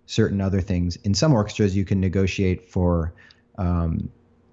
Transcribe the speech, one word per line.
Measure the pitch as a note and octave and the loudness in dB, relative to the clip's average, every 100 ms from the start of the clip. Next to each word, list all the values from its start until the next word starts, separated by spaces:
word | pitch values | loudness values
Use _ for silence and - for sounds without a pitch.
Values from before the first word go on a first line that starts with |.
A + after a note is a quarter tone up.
| - | -6
certain | - G2 G2 | 0 0 0
other | G2 F#2+ | 0 -2
things. | F2+ F2 F2 - | -2 -2 -2 -2
In | G2+ | -2
some | G2 D#3+ | 2 4
orchestras, | A#2+ G#2 - G#2 G2 | 2 0 0 0 0
you | |
can | F#2 G2 | 0 0
negotiate | F#2 F#2+ F#2+ - F#2 F2+ - | 0 0 0 0 0 -2 -4
for, | F#2+ F2 E2+ E2 - - _ _ - | -2 0 0 -2 -8 -20 _ _ -6
um, | F2 F2 E2+ - - - _ _ _ | -2 0 -2 -4 -6 -12 _ _ _